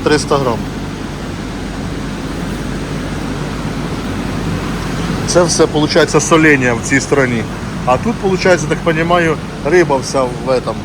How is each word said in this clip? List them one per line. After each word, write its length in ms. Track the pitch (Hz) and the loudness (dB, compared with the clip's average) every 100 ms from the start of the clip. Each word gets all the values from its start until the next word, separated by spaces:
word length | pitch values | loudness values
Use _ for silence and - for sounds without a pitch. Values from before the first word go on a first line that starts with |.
Триста 340 | 147 147 - 147 | 4 2 2 0
грам. 200 | 131 110 101 - - - - - - - - - - - - - - - 85 80 85 - - - - - - - - - - - - - - - - 98 - - 85 92 - - - - - - - | 2 -2 -4 -6 -8 -8 -8 -8 -8 -8 -8 -8 -6 -6 -6 -6 -6 -6 -6 -6 -6 -4 -4 -4 -4 -6 -4 -4 -4 -4 -6 -4 -4 -4 -4 -4 -4 -4 -4 -2 -2 -2 -4 -4 -4 -4 -2 -2 0
Це 160 | 165 | 2
все, 220 | 170 - 160 | 2 4 2
виходить, 580 | 151 151 175 151 156 | 2 2 2 4 2
соління 500 | 147 165 156 143 127 | 4 6 6 6 4
в 80 | 117 | 0
цій 180 | - 135 | 0 0
стороні. 420 | - 143 131 117 101 - - - - | 2 2 2 0 -2 -4 -6 -4 0
А 120 | 127 | 2
тут, 180 | 220 226 | 2 0
виходить, 460 | 202 185 190 175 147 | 0 2 4 4 2
так 80 | 160 170 | -2 0
розумію, 520 | 160 165 175 165 151 - - 139 | 0 2 2 2 0 -4 -6 2
риба 320 | 180 156 135 | 4 4 2
вся 260 | 120 135 | 0 0
в 260 | 127 117 117 | 0 -2 0
этом. 260 | 127 117 110 | 0 0 -6